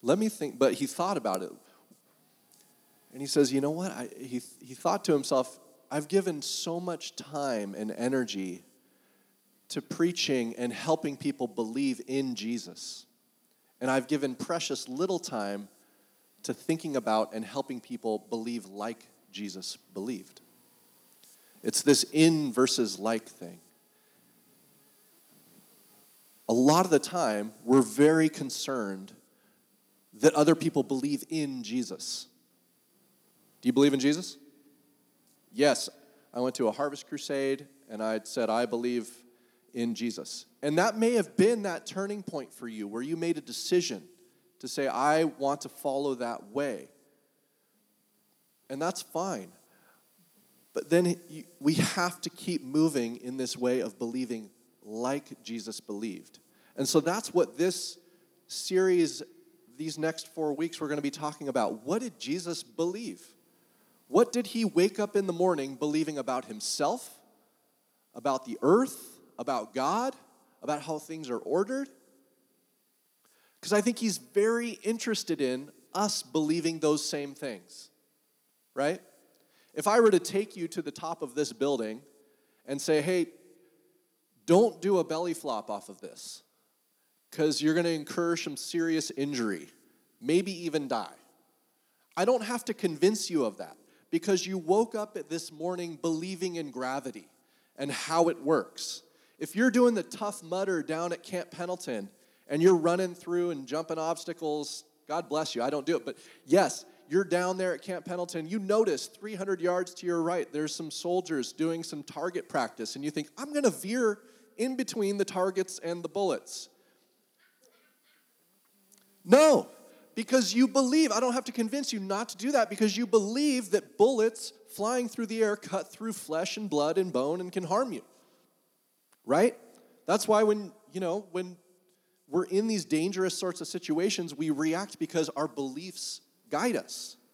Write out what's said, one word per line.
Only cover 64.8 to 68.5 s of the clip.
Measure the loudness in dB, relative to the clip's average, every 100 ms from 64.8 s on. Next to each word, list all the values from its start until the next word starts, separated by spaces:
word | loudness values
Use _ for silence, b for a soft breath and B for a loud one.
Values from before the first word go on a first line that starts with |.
| 4 2
up | 0
in | 0 0
the |
morning | 2 2 2 -2 -2
believing | 0 0 0 -2
about | -2 -2 -4
himself, | -8 -6 0 0 0 -6 -20 _ _ _ _ _ _ _ _ _
about | -6 -2 -2
the | -2